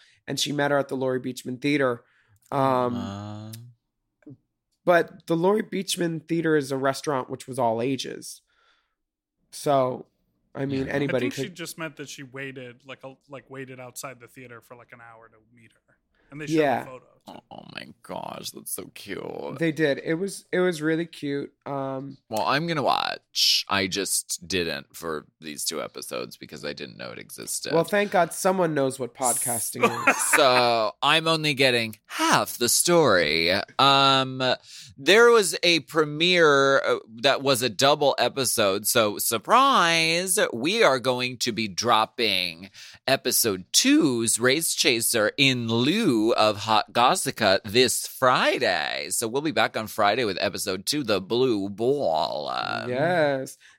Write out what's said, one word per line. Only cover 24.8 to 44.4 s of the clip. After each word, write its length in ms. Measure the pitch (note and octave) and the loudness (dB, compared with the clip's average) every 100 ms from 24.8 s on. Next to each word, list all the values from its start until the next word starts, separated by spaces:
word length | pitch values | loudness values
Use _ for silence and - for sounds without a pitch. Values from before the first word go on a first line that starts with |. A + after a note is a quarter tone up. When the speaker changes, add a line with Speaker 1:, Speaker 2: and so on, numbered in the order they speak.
| - - | -10 -12
Speaker 2:
for 300 | E2+ D2+ - _ | -8 -8 -10 _
these 260 | D#2 C#2 | -14 -10
two 180 | - D2+ | -8 -6
episodes 540 | A1 C2+ - B1+ B1 - | -8 -10 -10 -8 -8 -12
because 280 | C#2 D2 | -18 -12
I 80 | D2 | -10
didn't 240 | C#2+ C2+ G#1+ | -10 -12 -14
know 140 | A#1+ | -14
it 80 | A#1 | -14
existed. 540 | G1+ - A1 - - | -16 -14 -10 -8 -2
Speaker 1:
Well, 100 | E3 | 0
thank 260 | D#3+ G#3 G3+ | 0 0 0
God 220 | G3+ E3+ | 2 0
someone 420 | - F#3+ F#3+ E3+ | 0 0 2 0
knows 240 | D3 C3+ C3 | 0 -2 -2
what 160 | A#2 | -8
podcasting 720 | - B2+ A#2+ B2 A#2 - A#2+ A3 - - | -2 0 0 -2 -4 -6 0 0 0 -2
is. 80 | - | 0
Speaker 2:
<laughs> 200 | - F#3+ | 2 4
So 580 | C3+ B2 A#2+ A#2 G#2+ - | 4 4 4 2 0 -2
I'm 260 | C#3 D#3+ D#3+ | 2 2 2
only 240 | D#3+ D3+ | 0 0
getting 420 | C3+ C3+ A#2+ A2 G#2+ - | 2 2 2 -2 -8 -10
half 500 | - D#4+ E3 G#2 - | -2 2 2 2 -2
the 120 | A#2+ | 0
story. 800 | - - E3+ C#3 F#2 D2+ D#2+ E2+ G2 - - | 2 4 4 6 4 4 2 2 0 0 2
Um, 640 | C3+ C#3 C3+ C3+ C3 C3 B2+ - - - - - | 4 6 4 2 0 -2 -2 -2 -6 -20 -20 -2
there 340 | C#3 G#3+ A#3+ | 4 8 8
was 240 | A#3 F3+ - | 6 4 0
a 180 | F3 E3 | 2 2
premiere, 960 | - D#3+ D3+ D3 F3 F3+ D#3 C#3 C#3 C3+ | 0 0 0 0 2 4 6 6 4 2
uh, 200 | - B2 - A2+ | 2 -2 -6 -2
that 200 | C3+ A#2+ | 2 2
was 180 | C#3 B2 | 2 0
a 60 | B2 | 0
double 460 | F#2 C3+ D3 C#3+ - | 2 2 4 2 2
episode. 680 | A#2+ A#2+ B2 - G2+ G2+ G#2 | 0 0 -2 2 2 2 0
So 320 | A#2+ G#2+ G2+ | 2 2 0
surprise, 1200 | - A2+ - A#3 C#4 A#3 E3+ E3 D#3+ E3+ F#3 G#3 F3+ | -2 -2 2 4 6 4 4 2 2 0 0 0 0
we 300 | A2+ D3 A3+ | 0 -2 4
are 160 | F3 C3 | 4 4
going 380 | B2 B2 B2+ B2 | 0 -2 -2 -4
to 140 | B2 | -4
be 160 | A2 G#2+ | -2 -4
dropping 1040 | F2 A2+ A2 A2 - A2+ F#2 F2+ E2 F#2+ - - - - | -2 2 4 2 0 0 0 -2 -8 -18 -20 -20 -10 -2
episode 580 | C3+ B2+ - A2+ F#2+ - | -2 0 0 0 -2 -2
two's 680 | - B3+ D4+ D3+ A#2 A2+ - | 0 4 4 2 0 0 2